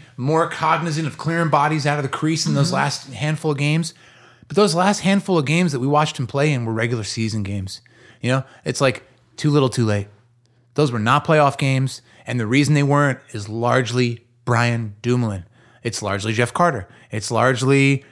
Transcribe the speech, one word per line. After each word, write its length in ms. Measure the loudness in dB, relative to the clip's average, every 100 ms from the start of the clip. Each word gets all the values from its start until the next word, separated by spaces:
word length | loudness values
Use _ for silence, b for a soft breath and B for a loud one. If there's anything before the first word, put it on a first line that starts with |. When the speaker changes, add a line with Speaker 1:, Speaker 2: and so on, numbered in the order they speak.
| B -6
Speaker 1:
more 300 | 0 0 0
cognizant 600 | -2 -2 0 -2 -4 -6
of 100 | -6
clearing 320 | -4 -2 2
bodies 360 | 2 2 0 0
out 100 | -2
of 60 |
the 40 | -4
crease 380 | -2 -2 -2 0
in 80 |
those 140 | 0 0
Speaker 2:
Mm-hmm. 60 | 0
Speaker 1:
last 360 | -2 -4 -12
handful 380 | -6 -4 -2 -2
of 80 | -2
games. 360 | 0 0 -2 B B B B B B
But 80 | 2
those 200 | 2 2
last 240 | 2 2
handful 360 | 2 0 2 0
of 80 |
games 280 | 2 0 0
that 80 | 0
we 80 | 0
watched 320 | 2 2 -2
him 80 | -4
play 240 | 0 0
in 120 | 0
were 80 | -2
regular 320 | -2 -2 -4
season 380 | -6 -4 -4 -4
games. 380 | -6 -6 -8 -12 b b b b
You 100 | -2
know, 140 | -2 B B
it's 160 | -6 0
like, 220 | 0 0 -10 _ _ -4
too 140 | 0
little, 180 | 2 2
too 160 | 2
late. 220 | 0 0 -4 -14 _ _ _ _ _
Those 180 | -2 0
were 80 | 0
not 260 | 2 2 4
playoff 320 | 4 4 2
games, 420 | -2 0 -2 -6 b b
and 140 | -8 -4
the 80 | 0
reason 280 | 2 4
they 100 | 4
weren't 340 | 4 4 2 0 -8
is 160 | -12 -10
largely 760 | -4 0 2 2 0 0 -2 _ _
Brian 500 | -2 0 2 -2 -6 -6
Dumoulin. 420 | -2 0 0 -4 -10 b b b
It's 180 | -8 -6
largely 320 | -4 -4 -2
Jeff 220 | 0 0
Carter. 320 | 2 2 0 -8 B B
It's 220 | -8 -2
largely 720 | 2 2 2 2 4 4 2 b